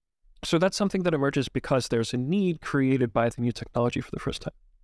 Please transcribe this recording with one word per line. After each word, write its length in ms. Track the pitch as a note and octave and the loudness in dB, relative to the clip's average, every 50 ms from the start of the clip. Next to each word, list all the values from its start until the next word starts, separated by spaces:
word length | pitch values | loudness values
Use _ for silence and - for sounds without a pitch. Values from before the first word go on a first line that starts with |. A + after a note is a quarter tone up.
| _ _ _ _ _ - - - | _ _ _ _ _ -20 -18 -12
So 140 | - - - | -2 0 2
that's 200 | D#3+ F3+ F#3+ - | 2 2 2 2
something 260 | - G#3 F#3+ - F#3+ | 0 0 0 0 0
that 100 | F3 F3 | 0 2
emerges 380 | D#3+ C#3+ C#3 C#3 - C#3+ B2+ - | 2 2 2 2 2 0 0 -2
because 380 | - C3 - - C#3+ C3 - - | -2 -4 -2 0 0 0 2 0
there's 260 | - A#2 A2+ - - | 0 0 0 0 -2
a 20 | |
need 460 | B2 B2+ C#3 F3+ G#3 G3 F3+ E3 D3+ | -4 -2 0 0 0 0 0 -2 -4
created 500 | - - - C#3 C3+ C3 C3 C3 B2+ A#2 | -4 -2 0 2 4 4 4 2 2 0
by 160 | - A#2+ A#2 A#2 | 2 2 0 0
the 140 | - - | 0 0
new 100 | A#2+ A#2+ | -2 -2
technology 480 | A2+ - G#2 - - B2 A#2+ A#2+ - - | -2 -4 -6 -6 -2 0 0 0 0 -4
for 100 | - - | -6 -8
the 100 | - - | -10 -8
first 200 | - - - - | -6 -6 -8 -6
time. 140 | - - - _ _ _ _ _ | -8 -10 -12 _ _ _ _ _